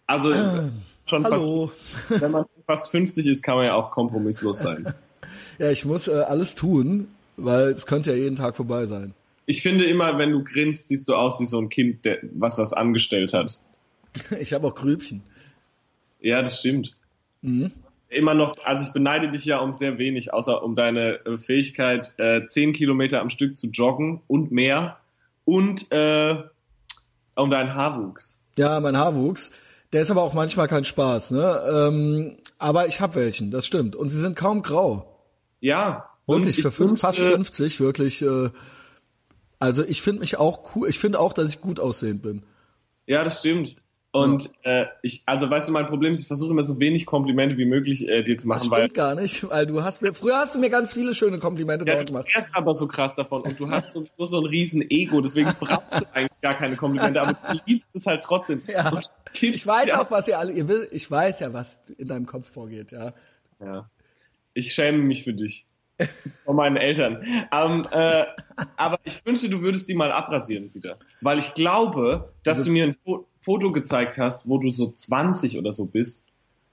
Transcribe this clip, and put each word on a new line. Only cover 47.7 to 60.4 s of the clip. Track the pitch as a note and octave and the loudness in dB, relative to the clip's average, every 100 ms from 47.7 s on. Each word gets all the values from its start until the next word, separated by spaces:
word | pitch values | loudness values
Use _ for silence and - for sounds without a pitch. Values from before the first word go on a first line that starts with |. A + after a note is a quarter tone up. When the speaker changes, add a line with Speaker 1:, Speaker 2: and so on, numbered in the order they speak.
| C3+ C3+ C3+ - | 2 0 -2 0
Speaker 1:
äh, | A2+ | 0
dir | A2 A2+ | 2 -2
zu | A#2 | 0
machen, | A#2 | -2
Speaker 2:
Das | A#2+ | 2
Speaker 1:
weil | A#2 | 2
Speaker 2:
stimmt | A#2 - | 2 2
gar | C#3+ D3 | 0 0
nicht, | G3 - F#3+ | -4 -6 -2
weil | D3+ D3+ | 0 0
du | D#3 | -2
hast | F3+ - | -4 -2
mir, | G3 | -4
früher | E3 A#3 C4 | -2 0 0
hast | C#4+ C#4 | 0 0
du | |
mir | B3 | 2
ganz | A#3+ A#3+ | 2 0
viele | A#3 B3 | -2 -4
schöne | A3 G#3 F3+ | 0 0 2
Komplimente | D#3+ D#3+ D#3 D3+ D#3+ | -2 -2 -2 -2 0
Speaker 1:
Ja, | |
Speaker 2:
dauernd | D3 C#3+ | 0 0
Speaker 1:
du | |
Speaker 2:
gemacht. | C3 C#3 | -6 -2
Speaker 1:
wärst | G#3+ G#3+ F#3 | -2 0 0
aber | D#3+ | 0
so | D3 D3 | 0 -2
krass | - C3+ C#3 | -2 -2 -2
davon | C3 C3 | -6 -6
und | C3 C#3 | -8 -8
du | C#3+ | -4
hast | D#3+ - | -4 -4
sowieso | E3 D#3 - E3+ | -10 -12 -8 -4
so | F3 | -2
ein | D#3 | 0
riesen | D#3+ F3 D#3 - | 0 0 -2 0
Ego, | D3 - D3+ | 0 2 2
deswegen | C3+ C#3+ D3+ F3 | 2 2 2 0
brauchst | - E3 - E3 | -2 -2 0 -4
du | C#3 | -2
Speaker 2:
<laughs> | |
Speaker 1:
eigentlich | C3 C3 - | -4 -4 -2
gar | C#3+ C#3 | -2 -2
keine | C#3 B2+ | -4 -2
Komplimente, | C#3+ C#3 - C#3+ | -2 0 0 2
aber | C#3+ | 0
du | - - E3+ - | -2 -4 -6 0
liebst | A#3 - | 0 0
es | F#3 F#3+ | -6 -2
halt | D#3+ | -2
trotzdem. | - F3+ F3+ C#3 - | 0 -2 0 -6 -2
Speaker 2:
Ja. | G3 D#3+ | -2 0
Speaker 1:
Und | D#3+ - | -2 -6
du | _ - | _ -18
kippst | - A#3 A3+ | -2 0 0
Speaker 2:
Ich | G3+ | 2
weiß | A3+ B3 | 2 4
Speaker 1:
ja | E3 | 2
Speaker 2:
auch, | G#3 | 2
was | G#3+ G3 | 0 2
ihr | |
alle, | F3 | 0